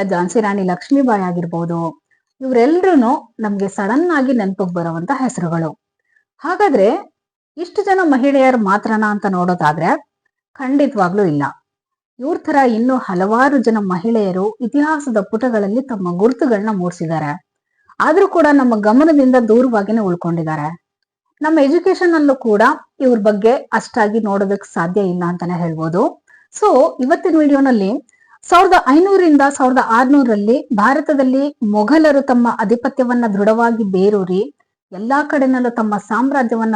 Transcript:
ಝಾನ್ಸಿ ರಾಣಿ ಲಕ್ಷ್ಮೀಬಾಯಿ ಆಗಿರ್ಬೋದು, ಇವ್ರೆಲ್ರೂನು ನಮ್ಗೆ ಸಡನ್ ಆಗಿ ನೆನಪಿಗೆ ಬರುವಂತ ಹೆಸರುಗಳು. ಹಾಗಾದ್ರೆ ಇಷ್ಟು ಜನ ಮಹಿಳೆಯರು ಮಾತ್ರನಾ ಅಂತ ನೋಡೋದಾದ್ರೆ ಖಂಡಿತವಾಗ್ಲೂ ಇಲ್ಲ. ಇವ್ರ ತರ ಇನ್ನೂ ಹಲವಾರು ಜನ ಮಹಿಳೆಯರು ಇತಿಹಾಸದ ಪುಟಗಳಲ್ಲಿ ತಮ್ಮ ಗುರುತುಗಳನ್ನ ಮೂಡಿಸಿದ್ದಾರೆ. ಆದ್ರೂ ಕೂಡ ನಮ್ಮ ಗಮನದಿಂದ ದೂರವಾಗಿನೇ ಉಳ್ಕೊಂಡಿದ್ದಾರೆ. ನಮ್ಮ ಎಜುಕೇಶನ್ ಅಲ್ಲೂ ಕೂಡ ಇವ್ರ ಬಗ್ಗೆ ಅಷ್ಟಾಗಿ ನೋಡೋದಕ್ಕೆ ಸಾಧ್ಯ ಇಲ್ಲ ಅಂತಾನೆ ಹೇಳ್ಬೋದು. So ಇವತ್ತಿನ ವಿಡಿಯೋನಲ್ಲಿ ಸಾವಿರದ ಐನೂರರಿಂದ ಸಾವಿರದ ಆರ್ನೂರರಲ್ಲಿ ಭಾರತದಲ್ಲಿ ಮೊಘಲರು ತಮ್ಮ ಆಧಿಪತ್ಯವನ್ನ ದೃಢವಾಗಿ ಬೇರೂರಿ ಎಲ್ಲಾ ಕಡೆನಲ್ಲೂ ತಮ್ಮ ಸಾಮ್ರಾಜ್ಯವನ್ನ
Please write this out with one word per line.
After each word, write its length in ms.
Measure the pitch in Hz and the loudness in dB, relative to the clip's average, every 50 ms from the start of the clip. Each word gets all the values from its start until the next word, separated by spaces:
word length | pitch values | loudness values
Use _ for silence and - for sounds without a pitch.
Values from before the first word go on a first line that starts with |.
| 196 | -2
ಝಾನ್ಸಿ 380 | 190 196 180 175 180 - 240 | -2 -2 -2 -2 -2 -2 -2
ರಾಣಿ 220 | 214 202 202 202 190 | -2 -2 -2 -2 -2
ಲಕ್ಷ್ಮೀಬಾಯಿ 580 | 180 180 - - - 277 277 269 247 220 202 | -4 -4 -6 -4 -2 0 0 2 2 0 0
ಆಗಿರ್ಬೋದು, 800 | 185 180 175 175 175 170 170 170 170 170 170 165 165 165 151 _ _ _ _ _ _ _ _ - | -2 -4 -4 -4 -6 -6 -6 -6 -6 -4 -6 -6 -6 -8 -10 _ _ _ _ _ _ _ _ -10
ಇವ್ರೆಲ್ರೂನು 920 | 262 262 254 233 233 285 330 359 370 381 349 277 226 226 208 - - _ _ - | -6 -2 0 2 2 2 2 2 2 4 4 4 4 2 0 -2 -4 _ _ -8
ನಮ್ಗೆ 280 | 220 208 202 196 196 | -6 -4 -4 -4 -4
ಸಡನ್ 440 | 190 - - 202 196 233 294 359 359 | -6 -6 -6 -4 -2 0 0 0 0
ಆಗಿ 220 | 330 277 262 262 262 | 0 0 0 0 0
ನೆನಪಿಗೆ 400 | 233 196 196 190 - 196 175 175 | 0 -2 -2 -4 -4 -6 -4 -4
ಬರುವಂತ 380 | 180 165 170 165 165 175 185 277 | -4 -6 -6 -6 -6 -6 -6 -4
ಹೆಸರುಗಳು. 640 | 262 262 233 - 190 175 165 170 165 160 156 - _ _ _ _ _ _ _ _ _ _ _ _ | -4 -4 -4 -4 -4 -4 -4 -2 -4 -4 -6 -8 _ _ _ _ _ _ _ _ _ _ _ _
ಹಾಗಾದ್ರೆ 760 | _ - 302 370 349 415 381 269 214 190 214 285 392 - - _ _ _ _ _ _ _ _ - | _ -8 -6 -2 0 0 2 2 4 2 2 2 0 -6 -12 _ _ _ _ _ _ _ _ -14
ಇಷ್ಟು 280 | 294 349 - - 427 392 | -12 -12 -8 -4 -4 0
ಜನ 140 | 403 381 381 370 | 0 0 2 2
ಮಹಿಳೆಯರು 540 | 311 269 240 254 285 277 277 262 262 254 | 2 2 2 2 2 2 2 2 2 2
ಮಾತ್ರನಾ 500 | 240 214 190 196 208 - 226 220 214 220 | 2 0 0 0 0 -2 -2 -2 -2 -2
ಅಂತ 180 | 208 208 208 - 196 | -2 -2 -2 -4 -2
ನೋಡೋದಾದ್ರೆ 680 | 190 180 180 180 180 175 170 151 156 165 160 196 285 311 - _ _ _ _ _ _ _ _ _ _ | -2 -2 -2 -2 -2 0 0 -2 0 0 -2 -2 -2 -2 -6 _ _ _ _ _ _ _ _ _ _
ಖಂಡಿತವಾಗ್ಲೂ 680 | - 269 254 277 285 294 254 - 208 185 175 180 208 202 | -10 -6 -2 0 0 0 0 0 -2 -2 0 0 0 0
ಇಲ್ಲ. 200 | 175 147 143 139 123 - _ _ _ _ _ _ _ _ _ _ _ _ - | 0 0 -2 -4 -6 -8 _ _ _ _ _ _ _ _ _ _ _ _ -10
ಇವ್ರ 180 | 247 294 349 | -6 -6 -6
ತರ 180 | 330 - 311 302 | -6 -4 -2 0
ಇನ್ನೂ 420 | 277 269 247 220 220 240 262 262 | 2 2 2 2 0 0 0 0
ಹಲವಾರು 600 | 247 - - 185 175 190 202 220 240 262 285 285 | -2 -2 -4 -2 -2 -2 0 0 2 2 2 2
ಜನ 200 | 269 214 240 226 | 0 0 0 0
ಮಹಿಳೆಯರು 720 | 214 202 185 180 170 170 226 233 220 208 190 180 185 196 220 214 - | 0 -2 -2 -4 -4 -2 -2 0 0 0 -2 -2 -2 -4 -4 -4 -6
ಇತಿಹಾಸದ 560 | 254 220 - 285 294 311 311 302 285 269 220 208 | -6 -4 -2 0 0 0 -2 -4 -4 -4 -2 -4
ಪುಟಗಳಲ್ಲಿ 600 | 196 - - 220 269 254 226 214 202 196 208 262 | -2 -4 -4 -4 -2 -2 -2 -2 -2 -2 -4 -4
ತಮ್ಮ 360 | 277 - 240 196 185 175 175 | -4 -6 -8 -6 -6 -6 -2
ಗುರುತುಗಳನ್ನ 520 | 175 208 247 262 - 330 262 226 196 208 226 | 0 0 0 0 0 0 0 0 -2 -2 -4
ಮೂಡಿಸಿದ್ದಾರೆ. 760 | 214 185 175 175 175 - 170 160 165 156 151 143 147 185 _ _ _ _ _ _ _ _ _ _ _ - | -4 -4 -4 -6 -6 -6 -6 -6 -6 -4 -6 -6 -8 -10 _ _ _ _ _ _ _ _ _ _ _ -2
ಆದ್ರೂ 280 | 202 277 311 392 403 | 0 2 2 2 2
ಕೂಡ 180 | 381 - 349 311 294 | 2 2 2 2 4
ನಮ್ಮ 240 | 285 277 254 247 233 | 4 4 2 2 0
ಗಮನದಿಂದ 600 | 214 202 208 220 262 311 339 302 285 262 254 254 254 233 | 0 2 2 4 4 4 4 4 4 4 4 4 2 4
ದೂರವಾಗಿನೇ 520 | 214 220 240 254 262 233 208 196 196 214 226 | 4 4 4 4 2 0 -2 -2 -2 -2 -2
ಉಳ್ಕೊಂಡಿದ್ದಾರೆ. 840 | 208 185 175 175 - 170 170 165 156 160 156 151 147 156 170 - _ _ _ _ _ _ _ _ _ _ _ - | -2 -2 -4 -4 -4 -4 -4 -4 -4 -4 -6 -6 -6 -8 -10 -12 _ _ _ _ _ _ _ _ _ _ _ -6
ನಮ್ಮ 180 | 294 311 320 311 | -2 0 2 2
ಎಜುಕೇಶನ್ 560 | 277 269 311 349 339 381 359 - 370 349 330 | 4 4 2 2 2 0 0 2 2 2 2
ಅಲ್ಲೂ 200 | 311 294 285 262 | 4 2 2 0
ಕೂಡ 260 | 269 - 233 208 202 220 262 311 302 - _ _ - | 0 0 0 2 4 4 2 2 -2 -8 _ _ -2
ಇವ್ರ 200 | 277 254 247 226 | 0 2 2 2
ಬಗ್ಗೆ 320 | 196 220 208 196 208 226 | 2 0 0 2 2 2
ಅಷ್ಟಾಗಿ 680 | 254 294 - - - - - - - 240 214 208 208 226 | 2 0 -2 -4 -6 -6 -6 -4 -2 -2 0 0 0 -2
ನೋಡೋದಕ್ಕೆ 540 | 214 202 196 196 202 190 202 196 - - - | -2 -2 -2 -2 -2 -2 -4 -6 -6 -8 -6
ಸಾಧ್ಯ 280 | 185 165 175 180 208 | -4 -4 -2 -2 -2
ಇಲ್ಲ 220 | 196 180 175 180 175 | -2 -2 -2 -2 -4
ಅಂತಾನೆ 260 | 170 175 175 175 175 175 | -4 -4 -6 -6 -6 -4
ಹೇಳ್ಬೋದು. 720 | 165 175 165 160 156 160 160 160 185 254 339 - _ _ _ - _ _ _ - - | -4 -4 -4 -4 -4 -4 -2 0 0 0 -2 -4 _ _ _ -20 _ _ _ -6 0
So 320 | 427 415 320 247 294 349 - - 254 | 2 2 4 4 2 2 0 -2 -2
ಇವತ್ತಿನ 340 | 262 339 349 - 370 311 | 0 0 0 0 0 2
ವಿಡಿಯೋನಲ್ಲಿ 720 | 320 302 277 285 269 277 269 247 214 190 190 233 - - _ _ _ _ _ _ _ - - | 2 2 4 2 2 2 2 2 2 0 -2 -4 -6 -8 _ _ _ _ _ _ _ -4 2
ಸಾವಿರದ 240 | 370 339 392 359 359 349 - | 4 4 4 4 4 2 4
ಐನೂರರಿಂದ 540 | 262 277 320 370 392 392 381 359 320 294 277 277 277 | 4 4 4 4 4 4 4 4 4 4 4 2 0
ಸಾವಿರದ 280 | 277 - 269 254 247 254 - | 0 0 0 2 2 0 0
ಆರ್ನೂರರಲ್ಲಿ 840 | - 226 247 262 254 285 285 262 233 214 202 202 214 247 302 - - 240 | 0 2 2 2 4 4 4 4 2 0 0 0 0 0 0 -2 -2 -2
ಭಾರತದಲ್ಲಿ 840 | 196 202 247 269 311 294 311 302 277 262 254 254 269 277 294 285 - 233 | 0 2 2 2 0 0 -2 0 0 2 0 0 0 -2 -2 -4 -4 -4
ಮೊಘಲರು 580 | 208 208 208 214 214 285 311 311 302 277 277 | -2 0 0 2 2 2 4 4 4 2 2
ತಮ್ಮ 260 | 262 277 247 240 240 233 - - | 0 0 2 2 2 0 0 -2
ಆಧಿಪತ್ಯವನ್ನ 680 | 233 196 233 240 - 262 - - 254 240 247 240 240 220 196 | -2 -2 -2 -2 -2 -4 -2 -2 -2 -2 0 -2 -2 -2 -2
ದೃಢವಾಗಿ 500 | 196 202 214 220 233 233 233 226 220 226 | 0 0 0 2 2 2 0 0 -2 -2
ಬೇರೂರಿ 720 | 190 185 185 190 208 214 202 190 180 180 190 226 294 - _ _ _ _ _ _ - | -2 0 2 2 2 2 0 -2 -2 -2 -2 -4 -4 -8 _ _ _ _ _ _ -18
ಎಲ್ಲಾ 320 | 190 180 214 233 269 294 294 | -14 -10 -4 -2 -2 -2 -2
ಕಡೆನಲ್ಲೂ 460 | 294 311 285 269 262 262 254 247 240 | -2 -2 0 0 0 0 0 -2 -2
ತಮ್ಮ 280 | 240 240 220 208 208 | -2 -4 -4 -4 -4
ಸಾಮ್ರಾಜ್ಯವನ್ನ 800 | 196 - - 226 220 262 277 285 277 254 220 233 226 226 226 220 | -6 -6 -6 -4 -2 -2 -2 0 -2 -2 -2 -2 -2 -2 -2 -4